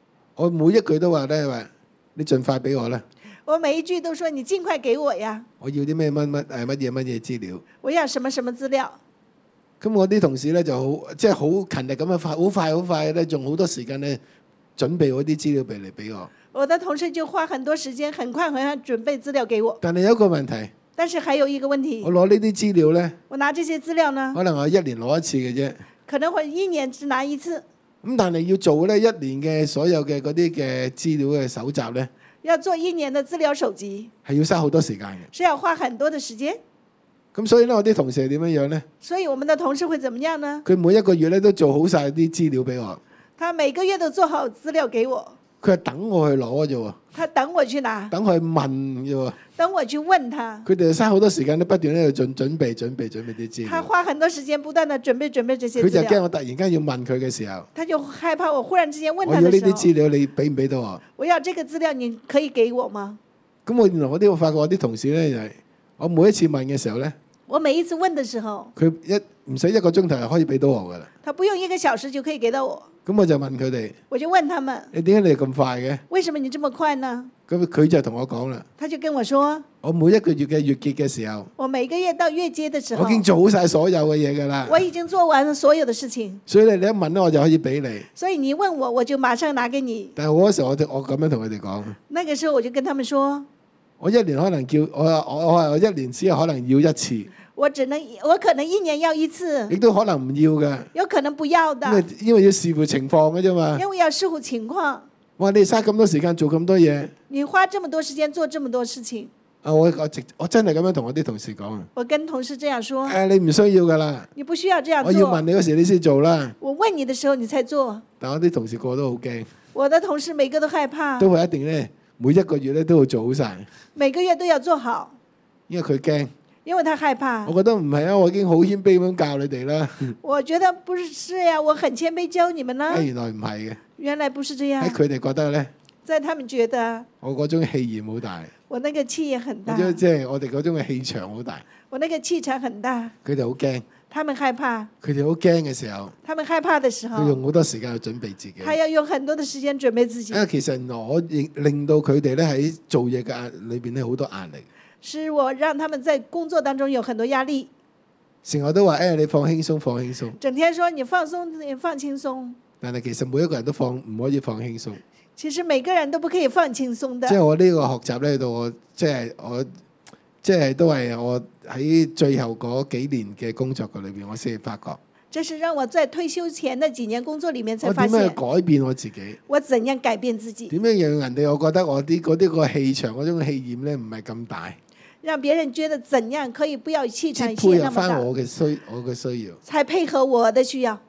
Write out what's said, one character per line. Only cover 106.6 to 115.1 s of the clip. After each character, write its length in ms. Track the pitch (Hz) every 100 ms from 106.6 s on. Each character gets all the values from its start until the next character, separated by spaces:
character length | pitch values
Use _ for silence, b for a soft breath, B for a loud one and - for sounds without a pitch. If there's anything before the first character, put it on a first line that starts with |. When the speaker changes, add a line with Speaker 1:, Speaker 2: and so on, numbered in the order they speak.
| 175
Speaker 1:
多 120 | 190
嘢。 300 | 160 143 151 - _
Speaker 2:
你 160 | 277 285
花 200 | 381 381
這 140 | 392
麼 100 | 339
多 120 | 320
時 120 | 302
間 160 | 277 302
做 160 | 330 302
這 140 | 311
麼 100 | 269
多 120 | 247
事 180 | 240 262
情。 280 | 226 226 - _ _ _
Speaker 1:
啊， 100 | 147
我， 120 | 156 170 170
我 80 | 151
直-， 120 | - - -
我 100 | 170
真 200 | 226 208
係 80 |
咁 60 | 156
樣 100 | 185
同 140 | 156 117
我 80 |
啲 100 | 147
同 160 | 147 107
事 160 | - 104
講 80 | 104
啊。 100 | 107 85
Speaker 2:
我 100 | -
跟 240 | 247 302 320
同 160 | 277
事 140 | 247 269
這 100 | 294
樣 140 | 254
說。 260 | 220 269 269
Speaker 1:
誒， 200 | 190 190 196
你 80 | 165
唔 40 |
需 80 | 151
要 220 | 208 190 170
㗎 100 | 160
啦。 300 | 151 131 - 285
Speaker 2:
你 80 |
不 100 | 277
需 140 | 330 359
要 140 | 349
這 100 | 285
樣 100 | 302
做。 100 | 247